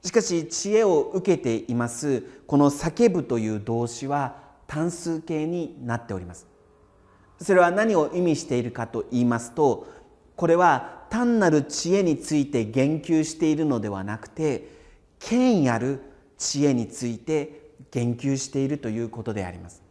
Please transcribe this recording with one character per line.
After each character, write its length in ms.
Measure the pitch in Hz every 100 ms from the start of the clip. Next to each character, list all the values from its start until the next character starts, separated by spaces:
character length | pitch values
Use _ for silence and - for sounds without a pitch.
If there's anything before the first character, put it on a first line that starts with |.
し 100 | -
か 80 | 226
し、 280 | 202 175 160
知 240 | - 196
恵 100 | 214
を 280 | 214 160 131
受 240 | 185 185 170
け 40 |
て 300 | 131 113 -
い 40 | 120
ま 120 | 120
す、 360 | 120 147 131 - - -
こ 120 | 143
の 120 | 143
叫 400 | 143 165 - 233
ぶ 140 | 175
と 160 | 135 120
い 80 | 110 107
う 60 |
動 260 | 104 117 117
詞 180 | 120 135
は 300 | 143 131 - - _ _
単 240 | 151 170
数 300 | 170 170 160
形 260 | 165 156 156
に 300 | 175 156 - 127
な 100 | 117
っ 120 | -
て 60 |
お 60 | 95
り 60 | 87
ま 80 |
す。 120 | 85 - _ _ _ _ _ _ _ _ _
そ 140 | 170
れ 80 | 185
は 100 | 175
何 240 | 185 220 190
を 160 | 147
意 60 | 175
味 160 | 180 151
し 80 |
て 160 | - 123
い 40 |
る 80 | 117
か 160 | 110 117
と 180 | 117 -
言 100 | 123
い 40 | 123
ま 140 | 117
す 120 | 120
と、 360 | - 147 113 - - - _ _ -
こ 120 | 170
れ 100 | 170
は 480 | 180 135 - - -
単 300 | 220 240 233
な 100 | 185
る 140 | 151
知 300 | 139 - 170
恵 100 | 196
に 140 | 180 147
つ 180 | - 151
い 120 | 139
て 180 | 127 107
言 340 | 120 139 156
及 240 | 151 160
し 160 | 156 -
て 120 | 160
い 40 | 151
る 100 | 156
の 140 | 123
で 80 | 107
は 160 | 98
な 140 | 95 110
く 120 | -
て、 380 | - 156 123 - - - _ _ _
権 420 | - 233 254 214
威 60 | 135
あ 100 | 113
る 220 | 127 135 - - _ _
知 280 | - 143 143
恵 80 |
に 140 | 123 107
つ 200 | - 120
い 100 | 113
て 540 | - 156 143 - - _ -
言 240 | - 120 120
及 200 | 139 135
し 120 | -
て 160 | 135 135
い 20 |
る 120 | 147
と 100 | 117
い 100 | 110
う 100 | 117
こ 140 | 117
と 100 | 110
で 120 | 104 90
あ 60 |
り 80 | 87
ま 100 | 87
す。 140 | - _